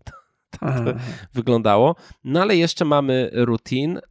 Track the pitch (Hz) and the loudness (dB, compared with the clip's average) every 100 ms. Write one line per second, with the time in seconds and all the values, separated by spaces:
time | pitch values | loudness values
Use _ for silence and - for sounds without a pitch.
0 | - - _ _ _ - 143 131 120 120 | -20 -20 _ _ _ -8 -4 -2 -2 -6
1 | 123 - - 123 117 117 107 104 135 170 | -8 -14 -10 -6 0 2 4 4 4 2
2 | - - 131 156 202 180 165 - 156 147 | -8 -14 -2 0 2 2 2 0 0 2
3 | 135 127 123 120 120 113 - 131 147 185 | 2 0 0 0 0 0 -2 -2 -2 -4
4 | - | -10